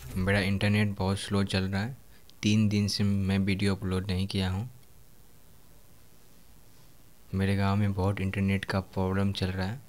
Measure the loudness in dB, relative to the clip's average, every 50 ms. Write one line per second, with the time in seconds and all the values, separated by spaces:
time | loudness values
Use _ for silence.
0 | -14 -8 -6 -2 0 2 2 2 2 0 0 0 2 2 2 2 2 0 0 -2
1 | 0 0 0 -2 -2 -2 0 0 0 0 0 -2 0 0 -2 -2 -4 -4 -6 -10
2 | -16 -20 -20 -20 -20 -20 -10 -4 0 2 4 4 4 4 2 2 0 0 0 0
3 | 0 2 2 2 2 2 2 2 2 0 0 0 0 0 0 0 -2 -2 -2 -2
4 | -2 -2 -2 -2 -2 -2 -2 -2 -2 0 -2 -4 -4 -6 -10 -18 -20 -20 -20 -20
5 | -20 -20 -20 -20 -20 -20 -20 -20 -20 -20 -20 -20 -20 -20 -20 -20 -20 -20 -20 -20
6 | -20 -20 -20 -20 -20 -20 -20 -20 -20 -20 -20 -20 -20 -20 -20 -20 -20 -20 -20 -20
7 | -20 -20 -20 -20 -10 -4 -2 0 2 2 2 2 2 2 2 2 2 2 0 0
8 | 0 0 0 0 -2 -2 0 0 0 2 0 0 -2 -2 -4 -4 -4 -4 -4 -2
9 | 0 0 0 0 0 0 0 -2 -2 -2 -2 -2 -4 -4 -6 -8 -12